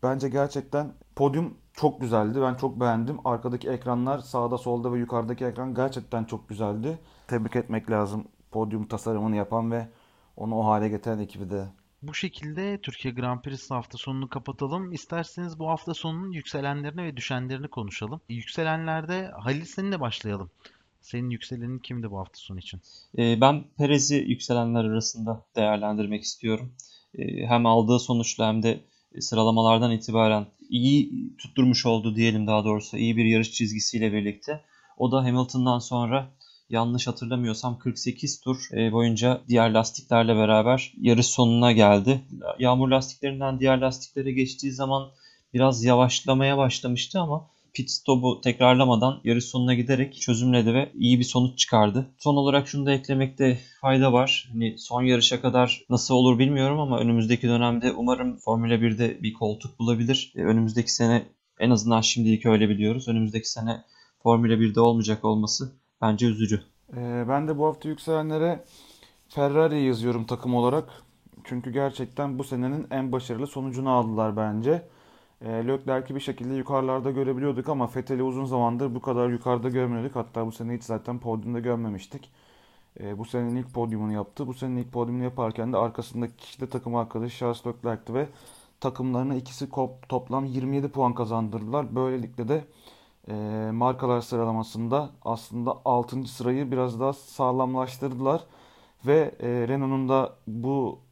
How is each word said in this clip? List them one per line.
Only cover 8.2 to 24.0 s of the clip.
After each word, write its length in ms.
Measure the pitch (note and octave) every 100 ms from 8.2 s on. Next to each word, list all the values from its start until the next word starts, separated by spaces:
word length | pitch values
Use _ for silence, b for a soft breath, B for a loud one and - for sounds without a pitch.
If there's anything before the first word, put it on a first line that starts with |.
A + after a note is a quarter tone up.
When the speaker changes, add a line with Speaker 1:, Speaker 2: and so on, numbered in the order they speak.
| - _ _
Speaker 1:
podyum 360 | G#2+ A2 G#2+ G#2+
tasarımını 480 | G#2+ - G#2+ A2 G#2
yapan 360 | G2 A2+ A2+
ve 160 | A#2 A#2 b b b b -
onu 200 | A2 A2+
o 100 | G#2+
hale 240 | G#2+ G#2+
getiren 300 | G#2 A#2 A2
ekibi 300 | G2+ G2+ G2
de. 180 | G2 F#2+ - _ _
Speaker 2:
Bu 120 | C#3+
şekilde 640 | D3+ F#3+ - D3+ D3+ G3 G3+
Türkiye 320 | G3+ B2 C3
Grand 280 | A#2+ B2 B2
Prix'si 320 | C3 C3+ -
hafta 240 | B2+ A#2 A#2
sonunu 320 | - C3 C3+
kapatalım. 640 | C3+ A#2 C3 C#3 E3 F#3+
İsterseniz 680 | E3+ - E3 E3 - F3 D#3+
bu 80 | D#3+
hafta 260 | D#3+ -
sonunun 380 | D#3+ E3 D#3+ F#3+
yükselenlerini 720 | F3 C#3 D3 C#3 C#3+ D3 D#3
ve 140 | F3 C3
düşenlerini 500 | - C3 B2+ C3 D3
konuşalım. 540 | - G#2+ - G#2+ D#3 _
Yükselenlerde 1000 | A#2 A2+ - D#3+ D#3+ D#3+ D#3+ D#3 F#3 F#3 -
Halil, 280 | A2 C#3+ E3
seninle 340 | - G3 F#3+
başlayalım. 500 | B2+ - A2 G2+ F#2 _ b b b _
Senin 280 | - A#2+ B2
yükselenin 500 | A#2 - B2+ A#2+ B2+
kimdi 320 | - B2 A2+
bu 80 | G2
hafta 200 | F#2 -
sonu 200 | - F#2+
için? 220 | - F2+ b b b -
Speaker 3:
Ee, 240 | A#2 A2+
ben 220 | C3+ D3 - _
Perez'i 380 | C#3+ C#3+